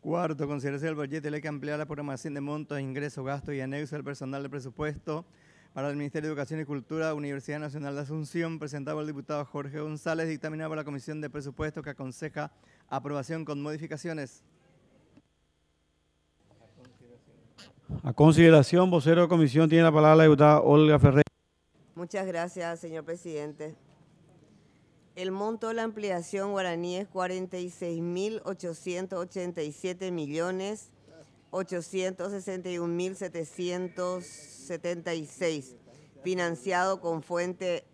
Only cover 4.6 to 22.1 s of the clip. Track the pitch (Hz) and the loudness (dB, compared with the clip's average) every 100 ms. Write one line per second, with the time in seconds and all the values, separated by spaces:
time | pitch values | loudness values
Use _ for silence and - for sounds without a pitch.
4.6 | 131 120 151 151 - 156 175 _ _ _ | -12 -8 -6 -6 -8 -8 -8 _ _ _
5.6 | _ - 143 143 143 156 151 147 139 156 | _ -8 -6 -4 -6 -6 -6 -6 -6 -6
6.6 | 151 143 117 160 160 151 147 139 131 151 | -6 -8 -6 -4 -4 -4 -6 -8 -8 -8
7.6 | 151 143 143 139 139 156 151 165 165 165 | -8 -8 -8 -8 -6 -8 -6 -4 -4 -6
8.6 | 151 143 139 156 151 143 131 147 143 147 | -8 -8 -6 -6 -6 -10 -6 -6 -6 -8
9.6 | 139 151 151 151 - 160 160 151 156 156 | -8 -8 -8 -6 -4 -2 -2 -4 -6 -8
10.6 | 160 156 151 143 123 156 147 147 139 127 | -6 -6 -6 -10 -8 -10 -8 -10 -12 -8
11.6 | 156 151 147 135 131 123 156 151 151 _ | -8 -6 -12 -10 -12 -10 -10 -8 -8 _
12.6 | _ _ _ 135 131 143 135 160 156 143 | _ _ _ -6 -4 -6 -6 -8 -6 -6
13.6 | 147 156 156 151 175 160 135 - _ _ | -6 -8 -10 -10 -8 -8 -10 -14 _ _
14.6 | _ _ _ _ _ _ _ _ _ _ | _ _ _ _ _ _ _ _ _ _
15.6 | _ _ _ _ _ _ _ _ _ _ | _ _ _ _ _ _ _ _ _ _
16.6 | 113 _ 123 _ 123 120 _ 113 _ _ | _ _ -20 _ -20 -20 _ _ _ _
17.6 | - _ _ - 135 120 151 151 170 160 | -20 _ _ -8 -6 6 6 10 10 10
18.6 | 135 175 185 175 143 165 175 175 151 127 | 8 4 4 4 4 6 6 6 4 6
19.6 | 160 165 165 151 151 156 160 143 151 151 | 6 8 6 8 8 10 10 10 10 8
20.6 | - 147 151 151 143 135 147 _ _ _ | 8 8 10 8 8 8 4 _ _ _
21.6 | _ _ _ - 175 | _ _ _ -14 -8